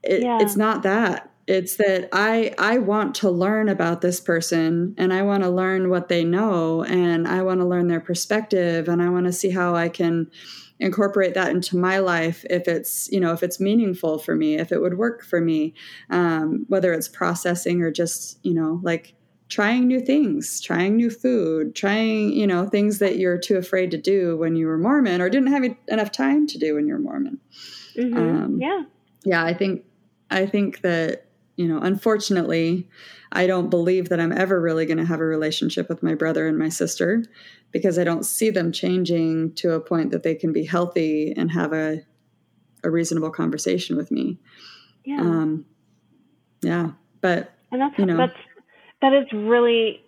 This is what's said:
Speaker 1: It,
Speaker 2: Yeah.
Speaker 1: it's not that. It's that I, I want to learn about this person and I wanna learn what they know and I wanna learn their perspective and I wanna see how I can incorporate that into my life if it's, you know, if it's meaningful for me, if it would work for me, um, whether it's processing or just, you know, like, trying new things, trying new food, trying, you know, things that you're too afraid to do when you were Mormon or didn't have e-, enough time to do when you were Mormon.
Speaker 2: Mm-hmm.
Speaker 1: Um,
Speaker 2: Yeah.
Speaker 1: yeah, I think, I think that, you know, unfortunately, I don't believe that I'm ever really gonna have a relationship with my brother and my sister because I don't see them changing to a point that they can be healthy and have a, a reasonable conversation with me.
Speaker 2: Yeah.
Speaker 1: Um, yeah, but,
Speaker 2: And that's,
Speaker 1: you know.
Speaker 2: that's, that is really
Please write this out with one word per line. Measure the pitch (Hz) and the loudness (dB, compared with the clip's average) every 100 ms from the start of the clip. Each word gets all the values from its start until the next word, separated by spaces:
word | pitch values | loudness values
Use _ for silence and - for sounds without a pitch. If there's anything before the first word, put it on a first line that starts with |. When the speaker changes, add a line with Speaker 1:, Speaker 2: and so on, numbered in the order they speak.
Speaker 1:
It, | - 190 | 2 0
Speaker 2:
Yeah. | 240 233 | 2 2
Speaker 1:
it's | 208 202 | 2 2
not | 220 214 | 0 2
that. | 190 208 214 - - _ - | 0 2 0 -2 -8 _ -2
It's | 190 180 - | -2 0 0
that | 202 185 185 | 2 2 -2
I, | 190 208 226 214 - | 0 2 2 0 0
I | 208 247 | 0 2
want | 196 208 196 - | 2 0 0 0
to | 190 | 0
learn | 175 185 214 214 | 2 2 2 0
about | 196 170 170 | 0 0 0
this | 180 175 | -2 -2
person | - 165 165 170 160 170 180 208 | -2 -2 0 0 2 0 -2 0
and | 185 | 0
I | 185 | 2
wanna | 202 202 180 | 2 2 2
learn | 180 185 185 185 | 0 0 0 2
what | 180 175 | 0 0
they | 175 | 0
know | 170 180 220 175 165 165 | 2 2 2 0 0 0
and | - 180 175 165 165 | 0 2 2 2 0
I | 185 | 0
wanna | 185 185 180 | 0 2 2
learn | 180 175 | 2 2
their | 165 | 0
perspective | - 175 - 214 220 190 175 165 165 | -2 -6 0 -2 0 0 2 0 0
and | 170 | 0
I | 175 | 2
wanna | 180 180 | 2 0
see | 180 190 | 0 -2
how | 180 180 170 | 0 0 0
I | 170 | -2
can | - 170 165 165 - - - - _ | 0 0 0 -4 -10 -20 -20 -20 _
incorporate | 190 190 202 202 185 180 | -2 0 0 2 0 0
that | 180 | 0
into | 180 180 180 | 0 0 0
my | 180 190 | 2 2
life | 185 170 160 165 - | 2 0 0 -4 -2
if | 180 175 | 0 0
it's, | 160 - - - | -2 -4 -8 -2
you | 190 | 0
know, | 175 | 0
if | 165 | 0
it's | 180 - | -4 -2
meaningful | 190 220 208 180 165 156 | 2 2 2 0 -2 -2
for | - 160 | -2 0
me, | 156 151 | 2 0
if | 165 | 0
it | 170 | 0
would | 175 180 | 0 0
work | 233 233 | -2 -4
for | - 175 | -4 0
me, | 165 160 156 - - - - | 2 0 -2 -6 -20 -20 -4
um, | 180 170 160 156 - - | 0 2 0 -2 -4 0
whether | 190 180 | 2 2
it's | 160 - | 0 -4
processing | - 175 175 180 175 175 175 | -4 -2 0 -2 -2 0 0
or | 170 | 0
just, | 151 170 - - - | 0 -2 -4 -10 -8
you | 185 | -2
know, | 165 156 170 | 0 0 -2
like, | 180 165 - _ _ _ _ | -2 -4 -6 _ _ _ _
trying | - 208 247 247 | 0 2 4 4
new | 254 | 2
things, | 254 285 247 147 - - | 2 2 2 0 -4 -10
trying | - 170 185 220 | -4 0 2 2
new | 233 | 2
food, | 226 254 240 165 160 156 - | 0 0 2 0 0 -2 -2
trying, | 196 214 220 214 208 | -2 0 0 0 0
you | 214 202 | 2 2
know, | 175 196 | 0 0
things | 202 208 202 | 2 0 2
that | 196 180 | 0 2
you're | 185 175 | 0 0
too | - 190 | 0 -2
afraid | 180 190 180 | 0 -2 0
to | 156 | -2
do | 180 196 175 165 | 0 2 2 0
when | 165 165 | 0 0
you | 160 | 0
were | 160 | 0
Mormon | 202 294 233 180 | 2 2 2 2
or | 180 | 2
didn't | 262 269 | 2 2
have | 277 254 | 2 0
e-, | - - | -4 -4
enough | 220 208 | -2 -2
time | - 269 294 302 | -2 2 2 0
to | - | 0
do | 156 294 | -2 0
when | 151 | -2
you | |
were | - | -2
Mormon. | 294 - 285 277 _ - - - - - | -4 -4 -6 -8 _ -20 -20 -20 -12 -4
Speaker 2:
Mm-hmm. | 247 233 | -2 0
Speaker 1:
Um, | 165 165 - 180 | 0 0 0 -2
Speaker 2:
Yeah. | 294 381 - _ _ _ 196 | -2 -4 -6 _ _ _ 0
Speaker 1:
yeah, | 170 | 0
I | 165 | 0
think, | 175 196 185 - _ _ _ _ | 0 -2 -2 -10 _ _ _ _
I | 190 196 | -2 0
think | 202 202 - | 0 -2 -2
that, | 185 165 160 - _ _ _ - | -2 0 -2 -4 _ _ _ -4
you | 170 | -2
know, | 156 | 0
unfortunately, | 185 196 226 214 208 190 165 165 165 180 180 - - - - | 0 0 0 0 0 0 0 0 0 -2 -4 -18 -20 -20 -6
I | 180 180 | 0 2
don't | 185 165 | 2 0
believe | 180 170 185 170 | 2 2 0 0
that | 175 | 0
I'm | 165 | 0
ever | 175 190 185 | 0 2 2
really | 165 160 160 | 2 0 0
gonna | 160 165 | 0 0
have | 160 | 0
a | 160 | -2
relationship | 160 156 160 170 180 175 | 0 -2 -2 -4 -4 -6
with | 165 | -4
my | 156 156 | -2 0
brother | 160 160 160 | 0 0 0
and | 156 | 0
my | 156 | -2
sister | 165 175 - 175 226 226 - - - _ | -2 -4 0 0 0 -4 -12 -20 -20 _
because | - 196 170 | -2 0 2
I | 170 | 0
don't | 170 - | 0 -2
see | - 220 | 0 0
them | 190 170 | 2 -2
changing | 170 185 185 175 170 165 160 165 160 | -2 0 0 0 0 2 0 -2 -2
to | 175 | -2
a | 160 | -2
point | 160 170 156 | -2 -2 0
that | 175 | -2
they | 165 | -2
can | 160 170 | -2 -2
be | 160 | -2
healthy | 156 170 175 175 160 151 156 - | -2 -2 0 -2 0 0 -2 -2
and | 170 | -2
have | 165 156 | 0 -2
a, | 156 156 160 - _ _ _ _ _ _ _ 170 | -2 -2 -4 -10 _ _ _ _ _ _ _ -2
a | |
reasonable | 165 165 170 156 | -2 0 -2 -4
conversation | 156 160 151 185 175 - - | -4 -4 -2 -2 -2 -2 -4
with | - | -2
me. | - - 180 _ - - - _ _ | -4 -4 -6 _ -20 -20 -20 _ _
Speaker 2:
Yeah. | 269 285 | -8 -2
Speaker 1:
Um, | 170 165 156 156 - _ _ _ _ _ _ _ _ _ | 0 0 0 -4 -8 _ _ _ _ _ _ _ _ _
yeah, | - 175 160 - _ _ | -4 -2 -4 -8 _ _
but, | 185 170 - _ _ | 0 0 -4 _ _
Speaker 2:
And | 254 | -2
that's, | 277 240 | -2 0
Speaker 1:
you | 190 | 2
know. | 165 | 2
Speaker 2:
that's, | 170 - - - _ _ - _ | 0 -2 -20 -20 _ _ -20 _
that | 269 | 4
is | 277 277 | 4 2
really | 214 214 240 240 233 220 - | -4 2 4 4 4 0 -4